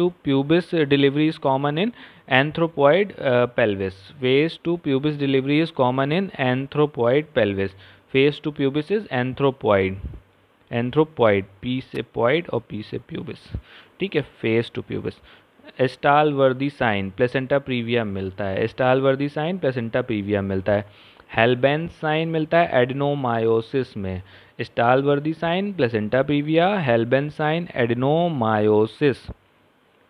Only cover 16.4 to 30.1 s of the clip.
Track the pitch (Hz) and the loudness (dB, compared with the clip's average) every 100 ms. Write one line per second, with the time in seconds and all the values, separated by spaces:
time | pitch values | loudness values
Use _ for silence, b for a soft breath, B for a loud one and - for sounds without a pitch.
16.4 | 135 127 139 - 120 101 98 95 123 135 | 2 2 -6 -2 -2 0 -4 -2 -2 0
17.4 | 131 139 139 127 117 120 107 95 95 95 | -2 -2 -2 -4 -2 -2 -2 -6 -8 -6
18.4 | 101 95 113 - 127 131 135 135 143 151 | -4 -2 -4 0 2 2 2 0 -2 -4
19.4 | 156 190 147 127 113 127 120 107 101 101 | -6 -2 -4 -4 -4 -4 -2 -4 -2 -2
20.4 | 98 95 95 104 104 B B B B - | -2 -2 0 -2 -2 B B B B 0
21.4 | 113 123 135 147 170 - 156 156 165 160 | 2 2 0 0 -6 -8 -4 -2 -2 -4
22.4 | 151 170 160 127 123 135 143 143 127 117 | 0 2 2 2 2 0 -2 -2 -2 0
23.4 | 113 113 113 135 123 110 95 92 B B | 2 0 0 -4 -4 -6 -6 -6 B B
24.4 | B - 117 - 120 131 139 143 151 160 | B -12 -8 0 2 4 2 0 -2 -4
25.4 | 165 180 202 180 120 113 107 127 143 143 | -2 -2 -4 -2 0 0 0 0 2 0
26.4 | 147 160 180 202 135 117 117 131 147 - | 2 2 2 0 2 2 2 0 0 -4
27.4 | 151 165 175 - 120 120 131 160 175 147 | -2 -2 -4 -2 0 0 2 2 0 0
28.4 | 110 107 107 107 110 - 147 117 - - | 0 2 4 4 2 0 0 0 -8 -18
29.4 | _ _ _ _ _ _ _ | _ _ _ _ _ _ _